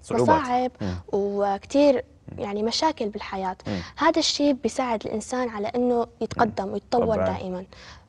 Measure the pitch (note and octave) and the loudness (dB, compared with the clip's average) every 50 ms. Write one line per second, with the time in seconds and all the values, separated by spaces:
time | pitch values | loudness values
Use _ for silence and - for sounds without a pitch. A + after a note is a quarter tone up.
0 | - - A#3 A#3+ - - D#4 D#4+ C#4 B3 B3 B3 B3+ B3+ - - - - F2+ F2 | -8 -2 0 2 4 4 4 4 2 0 0 0 0 0 -2 -4 -4 -4 -4 -4
1 | - - - G3+ G3+ G3+ G3+ G3+ G3+ G3+ G3 G3 - - - C#4 D4 C#4+ C4+ A#3+ | -6 -4 -2 -2 -2 0 0 0 0 0 0 -2 -4 0 4 6 6 6 6 4
2 | - - - - _ - - - - G3+ G3+ G#3+ G#3+ A#3 A3+ - D#4 D#4+ D4+ - | 0 -6 -14 -20 _ -16 -10 -8 -6 -6 -4 -2 -2 -2 0 0 0 0 0 0
3 | B3 G#3 G#3+ G#3 - - - F#3+ F#3+ F#3 F#3 - - - G#2 F2+ E2+ - - - | -4 -6 -6 -8 -10 -8 -6 -6 -4 -6 -6 -8 -6 -6 -6 -6 -6 -8 -4 2
4 | C#4+ E4 D#4+ E4 D4+ - - - C#4+ C#4+ C#4 B3 - A3+ - - C4 B3 A#3 G#3+ | 2 4 4 4 2 0 0 2 2 2 2 2 0 -4 -2 -2 -2 -2 -2 -4
5 | - - - G#3+ G#3 - B3+ B3+ B3+ A#3+ A3 G#3 G3+ A3 - B3 B3 B3 A#3+ A#3 | -4 -4 -6 -6 -6 -4 -4 -4 -4 -4 -4 -6 -6 -4 -2 0 2 2 2 2
6 | A3+ A#3 - - A3+ A3 - - A#3 A3 A3 - G3 G3 G#3+ G3+ - - - A#3+ | 0 -2 -4 -6 -8 -6 0 0 0 0 0 -2 -4 -4 -4 -6 -4 0 2 2
7 | A3+ A3+ A3 F#3 F#3+ F#3 F#3 - - F#3 F#3 F3+ F#3+ - - - - - - - | 2 2 2 2 0 0 -2 -2 -4 -6 -6 -8 -8 -12 -16 -20 -20 -20 -20 -20
8 | - | -20